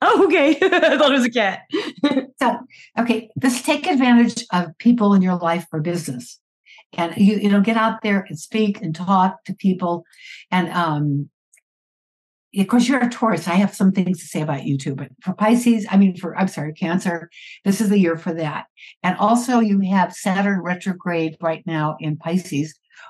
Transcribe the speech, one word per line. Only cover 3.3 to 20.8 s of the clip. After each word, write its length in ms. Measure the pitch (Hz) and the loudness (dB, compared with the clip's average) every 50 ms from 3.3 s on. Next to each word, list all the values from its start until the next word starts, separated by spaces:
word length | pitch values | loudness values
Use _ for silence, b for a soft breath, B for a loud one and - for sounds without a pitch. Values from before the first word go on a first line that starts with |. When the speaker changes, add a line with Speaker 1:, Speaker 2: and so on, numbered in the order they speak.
| - | -8
Speaker 2:
this, 260 | - - 262 247 - | -2 0 0 0 0
take 240 | - 311 294 294 294 | -2 -2 -2 -2 0
advantage 580 | 370 294 247 262 247 240 233 233 - - - - - | 0 0 2 4 4 6 6 4 2 0 -6 -8 -4
of 240 | 185 180 175 160 - _ | -4 -4 -4 -4 -8 _
people 360 | - 240 240 233 208 202 202 | 2 2 4 4 4 4 4
in 60 | 190 | 4
your 140 | 185 185 180 | 4 2 0
life 300 | 175 165 165 170 180 - - | 0 -2 -2 -2 -2 -6 -6
for 100 | - 156 | -6 -4
business. 600 | 156 175 175 175 - 147 123 120 - - - _ _ _ _ _ b b b b b b - | -4 -4 -4 -6 -6 -8 -10 -10 -12 -16 -20 _ _ _ _ _ b b b b b b -6
And 180 | - 170 165 - | -6 -6 -4 0
you, 200 | - 196 208 214 | 4 4 4 4
you 120 | 202 208 202 | 2 2 2
know, 100 | 202 202 | 2 2
get 160 | 190 226 226 | 2 2 2
out 260 | 226 220 226 220 - | 0 0 0 -2 -4
there 220 | - 208 202 196 196 - | -4 -2 -2 -2 -4 -6
and 100 | 151 - | -14 -16
speak 420 | - - - 220 214 202 202 - | -14 -6 -2 -2 0 0 -2 -4
and 140 | 196 160 160 | -6 -8 -8
talk 500 | 180 180 185 196 185 185 190 - - - | -6 -2 0 2 2 2 2 0 -6 -12
to 80 | - 190 | -14 -10
people. 500 | - - 190 185 180 185 175 175 175 - B B B B B B B B B | -2 0 0 0 0 -2 -4 -4 -4 -8 B B B B B B B B B
And, 180 | 185 180 170 160 | -2 -2 -2 -2
um, 580 | 165 175 170 160 151 147 151 147 139 143 143 - _ _ _ _ _ _ _ _ _ _ _ _ _ _ _ _ _ _ _ _ _ _ _ _ - | -2 -2 -2 -2 0 -2 -2 -2 -2 -4 -6 -8 _ _ _ _ _ _ _ _ _ _ _ _ _ _ _ _ _ _ _ _ _ _ _ _ -2
of 120 | 196 196 - | -2 0 2
course, 180 | 240 247 - - | 2 2 2 2
you're 140 | 285 240 | 2 0
a 60 | 240 240 | 0 -2
Taurus. 380 | - - 240 220 180 160 - 180 | -2 -2 -2 -2 -2 -2 -2 0
I 60 | 170 | 2
have 200 | 196 202 185 - | 2 2 0 0
some 160 | - 196 190 | 2 2 2
things 300 | 190 196 175 180 180 - | 2 2 0 -2 -2 -6
to 60 | - | -8
say 140 | - - 160 | -10 -6 -6
about 240 | 151 156 143 139 - | -4 -4 -4 -6 -4
you 140 | - 139 135 | -4 -4 -4
too, 160 | - 151 135 | -4 -6 -8
but 140 | 139 147 - _ _ | -8 -10 -14 _ _
for 100 | - 185 | -8 -8
Pisces, 540 | 185 - 208 220 240 240 240 240 226 214 196 - | -4 0 2 2 2 2 2 2 0 0 0 2
I 60 | 196 | 4
mean, 200 | 196 202 190 175 | 4 4 4 2
for, 200 | 151 196 165 - - | -2 -10 -8 -4 -2
I'm 80 | 190 | -2
sorry, 260 | 185 - 160 147 156 | -2 -2 -6 -8 -8
Cancer, 560 | 156 - - 160 175 185 - 180 170 165 165 - B B B B B B B | -8 -6 -4 -2 -2 -2 -2 -2 -4 -6 -8 -14 B B B B B B B
this 160 | 196 196 - | -2 0 0
is 80 | 220 196 | 2 2
the 100 | 208 202 | 4 4
year 180 | 180 165 165 | 4 4 2
for 160 | 160 - 175 160 | -2 -4 -6 -6
that. 320 | 165 160 147 - - - _ _ B B B B B | -4 -6 -6 -6 -10 -12 _ _ B B B B B
And 140 | - 180 180 180 | -4 -4 -2 0
also 400 | 202 208 233 240 240 254 247 240 | 2 2 2 2 2 2 2 2
you 220 | 226 208 202 196 190 180 | 2 2 2 2 2 2
have 220 | 196 190 190 190 - | 2 2 2 0 -2
Saturn 460 | - - 202 185 190 202 202 196 180 | -6 -4 -2 0 0 0 0 0 -2
retrograde 760 | 160 180 180 180 | -2 -4 -6 -6